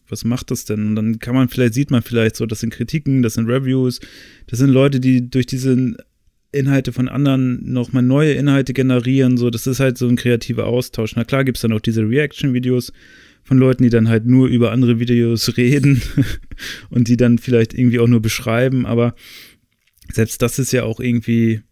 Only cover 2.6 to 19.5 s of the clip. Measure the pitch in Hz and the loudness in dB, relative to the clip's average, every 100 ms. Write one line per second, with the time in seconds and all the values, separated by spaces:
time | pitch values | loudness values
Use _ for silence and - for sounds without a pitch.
2.6 | 113 - 120 160 143 135 120 - 113 127 | -8 -6 -6 -4 -2 0 0 0 -2 -2
3.6 | 135 131 127 123 - - - - - 117 | 0 0 -2 -4 -12 -20 -20 -20 -10 0
4.6 | 139 131 139 139 127 127 123 131 123 131 | 4 4 4 2 2 2 0 -2 -2 -4
5.6 | 131 127 127 - - _ _ _ _ 143 | 0 0 0 -6 -14 _ _ _ _ -4
6.6 | 135 139 131 120 127 - 143 135 127 123 | 0 0 -2 -4 -4 0 0 2 0 -4
7.6 | - 127 120 131 123 135 156 139 143 139 | -4 -4 -2 0 2 2 2 2 2 2
8.6 | 131 131 131 123 120 135 127 123 120 117 | 0 0 0 0 2 2 2 2 0 -2
9.6 | - 127 135 127 123 120 127 120 - 117 | -4 0 0 0 0 0 2 0 -2 -4
10.6 | 104 123 123 - 110 - 117 135 135 120 | -2 -2 -4 -6 -4 -4 -2 0 0 -2
11.6 | 117 110 120 113 110 127 147 - 143 123 | -2 -2 -2 -2 0 0 -2 -2 -2 -2
12.6 | 127 123 - - - - - _ - 131 | 0 -2 -4 -12 -20 -20 -20 _ 0 4
13.6 | 131 127 127 113 113 113 117 127 131 120 | 4 4 4 4 4 2 4 4 4 2
14.6 | 117 117 123 117 120 120 117 113 - 123 | 2 2 2 2 2 2 2 0 -2 0
15.6 | 123 139 135 131 - - - - - - | 2 2 2 2 0 -2 -2 -4 -12 -16
16.6 | - - - - 113 120 123 117 - 117 | -14 -16 -6 -2 0 2 4 2 2 0
17.6 | 113 - 123 117 117 117 110 - - 113 | 2 0 0 4 4 4 2 -4 -4 -2
18.6 | 131 131 120 117 120 - - - - | 0 0 -2 0 0 -2 -14 -20 -20